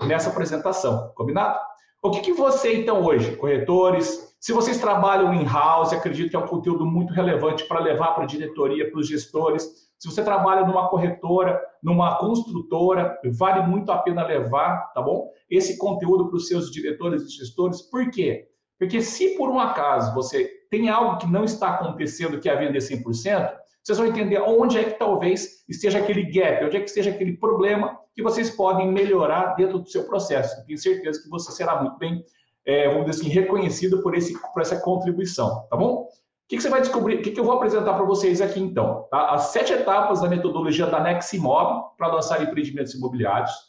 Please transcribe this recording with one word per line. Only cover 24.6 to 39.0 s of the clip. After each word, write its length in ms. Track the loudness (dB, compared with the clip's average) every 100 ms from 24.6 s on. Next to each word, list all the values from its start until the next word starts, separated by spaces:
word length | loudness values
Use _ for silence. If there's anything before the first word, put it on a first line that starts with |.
| 4 4
é 60 |
que 160 | 0 0
talvez 640 | 0 2 2 0 -2 -14 -14
esteja 300 | -2 0 2
aquele 300 | 2 0 0
gap, 360 | 2 2 2 2
onde 100 | 0
é 40 |
que 80 | -2
esteja 220 | -2 -2
aquele 260 | 0 -2 -2
problema 600 | 0 2 2 2 -2 -6 -14
que 80 | -4
vocês 280 | -2 0 -2
podem 420 | 0 2 2 2
melhorar 640 | 2 4 4 4 2 0 2
dentro 240 | 0 0
do 100 | -4
seu 140 | -6 -2
processo. 540 | -4 -2 -2 -2 -6
Eu 60 | -10
tenho 120 | -4
certeza 460 | 0 0 -2 -6
que 60 | -8
você 220 | -10 -10
será 300 | -6 -2 -2
muito 160 | -2 -4
bem, 260 | -6 -6 -8 _ _ _ 0
é, 240 | 2 4
vamos 160 | 2 0
dizer 160 | -2
assim, 80 | 0
reconhecido 720 | 2 2 2 0 0 0 2
por 140 | 2 0
esse, 220 | -2 -4 -8
por 100 | -4
essa 200 | -2 -2
contribuição, 840 | 0 0 0 -2 -4 -2 -4 -4 -4
tá 80 | 0
bom? 240 | 0 0
O 460 | -6 -16 _ _ -10
que 100 | -4
que 40 |
você 80 | 0
vai 120 | 2
descobrir? 340 | 2 0 0 0
O 60 |
que 80 | -2
que 80 | -2
eu 40 |
vou 120 | 0 2
apresentar 380 | 2 0 0 0
pra 100 | 2
vocês 340 | 2 2 2
aqui, 200 | 0 -2
então, 480 | -4 -2 -2 -2